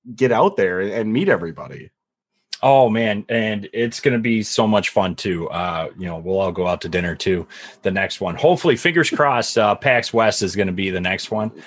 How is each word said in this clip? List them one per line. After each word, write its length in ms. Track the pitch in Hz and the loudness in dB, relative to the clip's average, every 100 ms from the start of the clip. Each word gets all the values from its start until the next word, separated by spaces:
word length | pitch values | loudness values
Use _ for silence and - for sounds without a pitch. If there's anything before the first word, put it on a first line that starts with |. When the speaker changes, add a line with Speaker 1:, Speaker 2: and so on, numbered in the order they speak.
| 123 | -16
Speaker 1:
get 160 | 110 127 | 0 2
out 260 | 113 196 196 | 4 2 2
there 240 | 95 92 | 0 0
and, 120 | 101 | -2
and 200 | 110 107 | -2 -2
meet 160 | 123 190 | 0 2
everybody. 640 | 98 85 76 67 67 - _ _ _ _ _ - - | 0 -2 -10 -14 -16 -18 _ _ _ _ _ -16 -2
Speaker 2:
Oh 280 | 131 135 120 | 4 6 6
man, 340 | 113 110 104 101 | 4 0 -2 -2
and 400 | 117 110 104 98 | -2 -2 -4 -6
it's 280 | 113 117 - | -4 -4 0
gonna 180 | 139 120 | 0 0
be 240 | 117 113 | 0 0
so 240 | 104 - 110 | 0 0 2
much 240 | 104 - | 2 2
fun 240 | 107 95 82 | 0 0 -2
too. 320 | 101 85 85 | -4 -4 -4
Uh, 400 | 85 90 82 80 - | -4 -4 -4 -6 -8
you 80 | |
know, 140 | 90 82 | -10 -8
we'll 200 | 87 95 | -2 0
all 140 | 95 | 0
go 140 | 92 90 | 0 -2
out 160 | 87 | -2
to 80 | 90 | -2
dinner 240 | 90 87 80 | -2 -2 -2
too. 300 | 98 90 82 - - - | 0 -2 -4 -16 -20 -6
The 100 | 98 | -2
next 300 | 95 95 - | -2 -2 -4
one, 140 | 92 | -6
hopefully, 420 | 82 156 175 170 117 | 2 2 4 2 2
fingers 320 | 175 170 - | 2 0 0
crossed, 480 | - 143 120 - 117 | 2 2 2 0 2
uh, 180 | 104 101 | 2 2
pax 360 | 139 120 - | 2 2 2
West 300 | 113 110 - | 2 2 2
is 120 | 95 | -2
gonna 160 | 98 95 | 0 -2
be 180 | 90 95 | 0 -2
the 100 | 90 | -2
next 300 | 90 95 - | -2 -4 -4
one. 220 | 107 110 - | -4 -4 -8